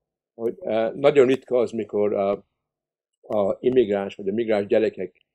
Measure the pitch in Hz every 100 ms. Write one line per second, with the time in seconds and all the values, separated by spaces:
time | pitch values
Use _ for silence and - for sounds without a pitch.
0 | _ _ _ - 117 - - 110 113 143
1 | 139 143 127 131 - 123 110 113 104 104
2 | 104 104 98 98 - _ _ _ _ _
3 | _ _ - 107 101 - 127 127 107 101
4 | 98 - 98 107 113 107 98 110 107 -
5 | 92 - _